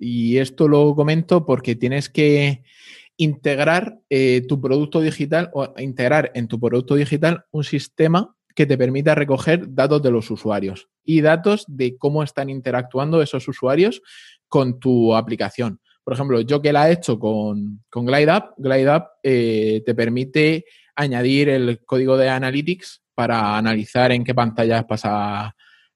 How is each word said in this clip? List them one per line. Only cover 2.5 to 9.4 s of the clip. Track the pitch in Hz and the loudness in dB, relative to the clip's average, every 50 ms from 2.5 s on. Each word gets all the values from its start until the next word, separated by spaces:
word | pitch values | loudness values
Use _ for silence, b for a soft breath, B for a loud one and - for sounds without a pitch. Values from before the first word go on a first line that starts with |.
| 143 131 B B B B B B B B B B B - | -2 -4 B B B B B B B B B B B -2
integrar, | 165 151 147 - - 147 143 135 147 151 165 180 196 220 - - _ - | -2 -2 -2 -2 -2 -2 0 0 2 2 2 2 0 -4 -10 -14 _ -2
eh, | 143 131 131 131 127 127 123 127 | 0 2 2 4 2 2 0 -2
tu | 143 135 | -4 -2
producto | 127 135 131 143 151 147 - 165 | -2 0 0 0 0 -2 -2 -2
digital | 156 156 147 - 151 135 156 165 175 170 - | -2 -2 -2 -4 -4 -2 -2 -2 -2 -2 -6
o | 143 135 - - - | -6 -8 -8 -8 -10
integrar | 127 139 127 127 127 123 147 156 143 - - | -10 -8 -6 -2 0 2 2 2 0 -2 -4
en | 123 120 | -6 -8
tu | 110 - 113 | -6 -4 -4
producto | 120 117 117 123 127 127 143 | -2 0 0 0 0 0 0
digital | 143 147 139 151 147 156 160 170 170 - _ | 0 0 0 -2 0 0 0 0 -2 -4 _
un | - 151 147 | -8 -6 -6
sistema | - - 143 - - _ - 160 160 165 175 220 - _ _ _ _ _ | -4 -6 -6 -6 -6 _ 0 2 2 2 2 0 -2 _ _ _ _ _
que | - 156 | 0 0
te | 143 143 127 | 2 2 2
permita | 123 123 131 139 143 156 151 | 0 0 0 0 2 2 2
recoger | 147 147 139 135 131 | 2 2 0 -2 -2